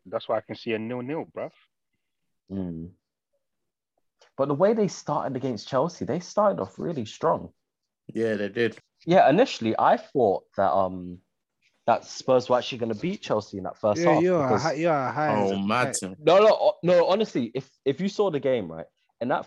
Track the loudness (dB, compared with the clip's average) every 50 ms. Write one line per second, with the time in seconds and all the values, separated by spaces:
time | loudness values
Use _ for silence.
0 | -12 -10 -10 -8 -6 -4 -4 -4 -4 -8 -12 -10 -6 -4 -4 -4 -4 -6 -8 -8
1 | -8 -8 -8 -8 -10 -10 -10 -10 -10 -12 _ _ _ _ _ _ _ _ _ _
2 | _ _ _ _ _ _ _ _ _ -12 -8 -8 -8 -8 -8 -10 -12 -14 -16 _
3 | _ _ _ _ _ _ _ _ _ _ _ _ _ _ _ _ _ _ _ _
4 | _ _ _ _ _ _ _ -4 -2 -2 0 2 2 2 2 2 0 -2 -2 -6
5 | -6 -6 -4 -4 -4 -4 -6 -6 -4 -6 -6 -6 -6 -2 0 0 0 -2 -4 -6
6 | -6 -4 -4 -6 -6 -4 0 0 2 2 2 0 -4 -8 -8 -8 -8 -6 -6 -6
7 | -8 -10 -8 -4 -2 0 0 -2 -4 -10 _ _ _ _ _ _ _ _ _ _
8 | _ -10 -6 -4 -2 -2 -2 -2 -4 -4 -2 -2 -2 -2 -4 -6 _ _ _ _
9 | -2 2 4 6 6 6 6 4 4 2 0 -4 -2 -2 0 2 4 4 2 2
10 | 0 -4 0 2 2 2 2 0 -4 _ _ 0 0 2 2 2 0 0 -4 -8
11 | -12 -12 -14 -16 _ _ _ _ _ _ _ _ _ _ _ _ 0 0 0 0
12 | 0 -8 -16 -6 0 2 2 2 2 2 0 0 0 -2 -6 -6 -4 -6 -4 -4
13 | -4 -6 -6 -6 -6 -4 -4 -4 -4 -6 -10 -10 -10 -10 -6 _ 0 0 2 2
14 | 4 4 4 4 4 2 2 2 2 2 0 0 0 -2 -2 0 0 0 0 0
15 | 0 -2 -2 -2 -2 0 0 0 0 0 0 -2 -2 0 0 0 0 -2 -4 -6
16 | -8 -10 -8 -2 2 6 6 8 8 6 6 4 4 0 0 2 2 4 4 4
17 | 4 4 2 0 0 -2 -4 -4 -4 -4 -4 -8 -10 _ _ _ -2 -2 -2 -2
18 | -2 -4 -2 0 -2 0 0 -2 0 0 0 0 -2 -6 -10 -12 -14 -16 _ _
19 | _ _ _ -8 -4 -4 -4 -4 -4